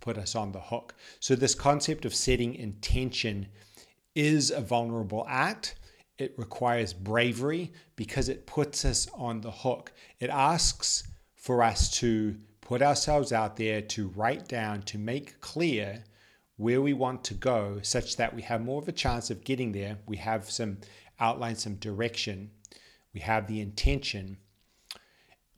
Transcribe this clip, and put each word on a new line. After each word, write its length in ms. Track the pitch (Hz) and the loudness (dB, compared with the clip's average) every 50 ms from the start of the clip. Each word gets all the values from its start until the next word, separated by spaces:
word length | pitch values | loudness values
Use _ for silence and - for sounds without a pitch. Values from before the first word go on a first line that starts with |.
put 180 | - 120 110 104 | -4 -6 -4 -4
us 160 | 98 - - | -4 -4 -2
on 180 | 113 104 98 95 | -2 -2 -4 -6
the 80 | 95 | -8
hook. 340 | - - 120 117 - - - - - - - - | -8 -6 -6 -6 -6 -8 -18 -20 -20 -20 -14 -4
So 160 | - - 131 | 0 2 2
this 200 | 120 135 123 - | 4 4 4 2
concept 500 | - - 139 147 147 - - 156 151 - | 4 4 4 4 4 4 0 -2 -2 -2
of 100 | 120 - | -4 -2
setting 400 | - - 131 127 117 120 117 127 | 0 2 4 4 4 2 0 -2
intention 920 | - 117 107 101 104 - - - 131 131 127 - - - 113 101 101 98 101 - - - - - - - - _ _ _ _ - | -4 -6 -8 -8 -6 -2 0 2 2 2 0 -2 -2 -2 -2 -2 -4 -6 -8 -10 -18 -20 -20 -20 -20 -20 -20 _ _ _ _ 0
is 360 | 156 147 151 156 151 135 123 | 2 4 6 6 6 4 4
a 100 | 160 147 | 2 0
vulnerable 640 | 113 92 120 117 117 117 117 117 113 95 107 110 - | 0 2 2 2 2 2 0 -2 -2 -2 -2 -4 -2
act. 500 | - 127 131 147 185 226 - - - - - - - - - _ _ _ - | -2 0 2 2 2 0 -4 -8 -10 -10 -12 -18 -20 -20 -20 _ _ _ -6
It 160 | - - - | -6 -6 -6
requires 560 | - 113 - - - 123 120 120 117 113 98 87 | -8 -10 -8 -4 0 2 2 4 2 2 0 -4
bravery 800 | 90 95 104 107 120 120 120 113 117 131 147 160 175 175 165 - - - _ _ | -6 -4 0 2 4 4 4 2 0 -2 -2 -2 -2 -4 -6 -10 -16 -20 _ _
because 320 | - 107 - - 135 - 131 | -10 -8 -6 -2 -2 -2 -2
it 180 | 131 - - | -4 -6 -10
puts 380 | - - 151 143 143 - - - | -8 -2 -2 -2 -2 -2 0 0
us 240 | 131 117 - - - - | 0 2 0 -2 -4 -6
on 260 | - 127 120 113 110 | -6 -6 -4 -4 -6
the 100 | 107 113 | -6 -8
hook. 420 | 113 - - 131 120 - - - - - - - - - | -8 -4 -2 -2 -2 -2 -6 -14 -20 -20 -20 -20 -12 -6
It 80 | - 127 | -4 -2
asks 760 | 151 139 135 147 170 165 - - - - - - - - - - - - _ _ _ | 2 4 4 4 4 4 2 2 0 0 -2 0 0 0 -2 -6 -12 -16 _ _ _
for 260 | _ - - 127 120 117 | _ -2 2 4 6 6
us 280 | 113 107 - - - - | 6 6 4 2 2 2
to 440 | - 120 120 113 107 107 107 104 - - - _ _ | 2 2 4 4 4 2 0 -2 -4 -10 -18 _ _
put 220 | - - 123 123 139 | -6 -2 2 4 6
ourselves 500 | 143 147 143 - 156 151 147 139 - 120 | 6 4 4 4 4 4 4 4 2 2
out 240 | 110 110 104 - | 2 2 0 -2
there, 240 | - 110 110 110 107 | -2 0 0 0 0
to 280 | 107 107 - 113 104 92 | -2 -4 -4 -4 -4 -4
write 400 | 87 98 107 120 143 - - - | -2 0 2 2 0 0 -4 -6
down, 340 | 127 120 110 107 104 98 95 | -4 -2 -2 -2 -4 -4 -6
to 160 | - - 104 | -8 -6 -6
make 420 | 104 113 127 147 143 - - _ | -4 -4 -4 -4 -6 -10 -16 _
clear 640 | - - - 156 175 165 131 107 101 101 101 117 110 - _ _ _ _ _ _ _ _ _ - | -14 -8 -2 0 2 2 2 0 -2 -4 -6 -10 -14 -18 _ _ _ _ _ _ _ _ _ -2
where 240 | 104 117 123 131 139 | 2 4 4 6 6
we 100 | 147 143 | 4 4
want 320 | 123 131 127 127 127 - | 2 2 0 0 -2 -6
to 80 | - 101 | -6 -6
go, 440 | - - 131 123 110 104 101 101 104 | -2 2 2 2 2 2 0 -4 -4
such 380 | 101 - - 123 110 - - - | -2 0 0 0 0 -2 0 0
that 160 | 117 113 - | 0 0 -2
we 80 | 117 110 | -4 -4
have 200 | - 123 110 113 | -2 -2 -2 -2
more 200 | 123 135 147 147 | -2 -4 -4 -4
of 60 | 175 | -4
a 40 | 160 | -4
chance 380 | - - 127 120 120 113 - | -2 0 0 0 0 -2 -4
of 120 | 113 - - | -6 -6 -2
getting 300 | - 135 123 127 113 98 | -2 0 0 0 -2 -2
there. 240 | 98 98 101 107 101 104 | -2 -4 -6 -6 -8 -8
We 120 | - 107 98 | -8 -8 -6
have 320 | - 110 110 107 101 - | -2 0 0 0 -2 -4
some 260 | - - 117 107 101 101 - - - - - - _ - | -6 -4 -4 -4 -6 -8 -10 -16 -20 -20 -20 -14 _ 0
outline, 380 | 117 113 117 - 120 117 113 | 2 2 2 2 -2 -4 -4
some 200 | 107 - 110 101 | -4 -4 -6 -6
direction. 760 | 95 - 110 101 98 117 117 120 - - 110 98 95 101 104 - _ _ - - - - - - _ _ _ - | -6 -6 -6 -2 -2 -2 -2 -2 -2 -4 -4 -4 -6 -10 -14 -16 _ _ -20 -20 -20 -20 -20 -20 _ _ _ -12
We 60 | 95 | -6
have 260 | 87 107 113 110 101 | -2 2 2 2 2
the 160 | 98 110 107 104 | 0 -4 -4 -4
intention. 720 | 98 101 - - 143 143 135 - - - 101 95 95 98 - _ _ _ _ _ _ _ _ _ - - - _ _ _ _ _ _ _ _ _ _ _ | -6 -2 2 2 4 4 2 0 -4 -6 -6 -6 -8 -12 -14 _ _ _ _ _ _ _ _ _ -20 -20 -20 _ _ _ _ _ _ _ _ _ _ _